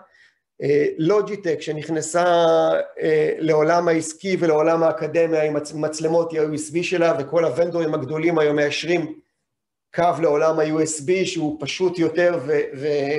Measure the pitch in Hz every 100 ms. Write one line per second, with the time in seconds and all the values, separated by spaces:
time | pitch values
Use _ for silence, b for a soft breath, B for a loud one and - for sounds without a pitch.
0 | B B B B _ _ 143 147 147 -
1 | 160 208 196 208 170 147 - 156 147 160
2 | 156 175 180 170 165 160 160 160 - -
3 | 160 156 156 - 156 156 156 175 170 165
4 | 160 - 196 180 165 151 160 165 160 151
5 | 151 165 165 160 151 151 147 156 151 156
6 | 160 170 165 160 156 147 - 160 170 180
7 | 165 143 135 170 160 151 175 170 160 156
8 | 131 156 165 165 151 147 147 - 156 175
9 | 151 - _ _ _ _ _ _ _ -
10 | 175 156 160 147 160 160 151 156 156 -
11 | 139 185 180 170 151 147 135 - 185 175
12 | 160 156 175 170 135 151 - 139 147 147
13 | 139